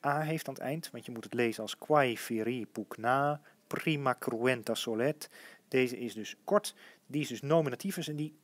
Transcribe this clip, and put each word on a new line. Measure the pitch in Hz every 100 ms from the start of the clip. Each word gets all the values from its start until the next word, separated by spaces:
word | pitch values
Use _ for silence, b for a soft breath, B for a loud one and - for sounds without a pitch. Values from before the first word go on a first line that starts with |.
A | 143 147
heeft | 156 160 -
aan |
het | 131
eind, | 127 156 -
want | 120 107
je |
moet | 117
het | 107
lezen | 120 120 110
als | 107 -
quae | - 151 131 113
fieri | - 113 110 127 104
pugna, | - 104 - 113 135 143 147 b b _
prima | - - 147 135 123
cruenta | - 117 123 127 110
solet. | 113 - 110 131 151 - B B B _
Deze | 131 127 123
is | 120
dus | 104 104 -
kort, | - 202 - B B B _
die | 143
is | 143
dus | 117
nominativus | 139 165 147 123 196 180 156
en | 151
die | 156 -